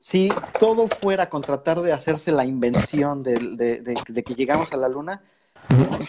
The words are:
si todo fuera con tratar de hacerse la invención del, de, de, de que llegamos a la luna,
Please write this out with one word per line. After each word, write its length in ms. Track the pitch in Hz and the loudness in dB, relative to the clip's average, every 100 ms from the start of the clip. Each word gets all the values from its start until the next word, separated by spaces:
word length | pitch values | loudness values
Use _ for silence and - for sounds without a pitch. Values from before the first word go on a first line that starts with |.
si 300 | - 185 190 - - - | -2 2 2 0 -4 2
todo 300 | 220 226 226 | 4 4 0
fuera 400 | - 196 190 180 | 0 0 0 -2
con 140 | 151 | -4
tratar 380 | 139 139 - 165 | -4 -4 -2 0
de 100 | 175 | 0
hacerse 400 | 143 160 151 - | 0 -2 -4 0
la 120 | 147 | 2
invención 760 | 127 131 120 123 - 147 143 143 | 2 0 0 2 0 0 0 -2
del, 340 | 131 120 120 113 | -2 -2 -2 -2
de, 240 | 120 117 | -2 -2
de, 140 | 120 120 - | -4 -8 -6
de 160 | 117 | -6
que 120 | 120 | -6
llegamos 380 | 123 131 151 165 | -2 0 0 0
a 40 | 139 | -2
la 120 | 131 | -2
luna, 340 | 135 156 196 _ _ _ _ - 131 135 - | -2 -8 -12 _ _ _ _ 2 4 4 0